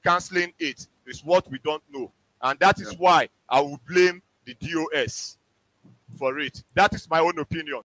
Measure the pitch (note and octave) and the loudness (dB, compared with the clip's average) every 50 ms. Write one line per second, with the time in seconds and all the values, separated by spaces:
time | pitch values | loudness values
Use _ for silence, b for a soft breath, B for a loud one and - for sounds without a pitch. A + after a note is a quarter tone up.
0 | _ F3+ F3 F3+ F3 - F#3 F3 F3 F3 _ _ E3 C#3+ B2+ - - _ _ _ | _ 2 0 0 -2 -4 -4 -4 -4 -4 _ _ -6 -6 -6 -10 -18 _ _ _
1 | _ B2+ B2 - C#3 D3+ F3 F#3 - - C3 C3 _ D3+ D3+ D#3 _ _ C#3+ C3+ | _ -20 -20 -14 -2 2 2 2 2 -2 -14 -6 _ -6 -6 -6 _ _ -12 -10
2 | A#2+ - _ _ _ _ _ _ - C3 C#3 - - D4 - - G3 G#3+ F#3+ E3+ | -10 -12 _ _ _ _ _ _ -2 -2 0 4 4 2 2 2 -4 -12 -8 0
3 | F3 F#3 F3 D#3 B2 - _ _ _ - B2 C3+ D3 C#3+ C#3+ C#3+ _ - F3 F3+ | 4 6 6 6 4 0 _ _ _ 0 0 0 2 0 -6 -14 _ -2 2 4
4 | F3+ F3+ F3 F3+ _ _ _ _ _ - B2 _ - D#3+ E3+ E3 D#3 D#3 D#3 D3 | 4 4 2 -4 _ _ _ _ _ -20 -18 _ -10 -6 -4 -4 -4 -2 -2 -2
5 | B2 G#2+ - - - - - _ _ _ _ _ _ _ _ _ _ _ _ _ | -2 -2 -4 -12 -14 -14 -16 _ _ _ _ _ _ _ _ _ _ _ _ _
6 | _ - - - C#3 C3 C3 D3 D3 C3 _ - - _ _ F3 G3 G#3 G#3 G3+ | _ -20 -12 -4 -4 -4 -2 -4 -6 -8 _ -12 -20 _ _ 2 4 4 2 -4
7 | - - D#3+ D#3+ E3 E3+ F3 D#3+ C#3+ _ E3+ E3 D#3 D3+ C3+ A#2 | -6 -2 2 2 2 2 0 -2 -6 _ -8 -10 -8 -8 -10 -10